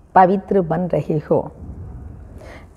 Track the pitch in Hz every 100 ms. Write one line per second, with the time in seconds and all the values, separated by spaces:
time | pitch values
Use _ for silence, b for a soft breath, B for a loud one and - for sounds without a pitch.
0 | - - 185 196 - 196 165 160 180 160
1 | 151 160 - 151 - - - - - -
2 | - - - B B B B